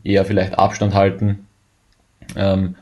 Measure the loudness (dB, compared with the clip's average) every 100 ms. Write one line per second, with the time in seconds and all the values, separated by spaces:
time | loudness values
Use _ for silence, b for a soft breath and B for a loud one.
0 | -2 0 2 0 0 0 0 0 0 2
1 | 2 0 -2 -4 -10 _ _ _ _ _
2 | _ _ -12 -2 0 0 -2 B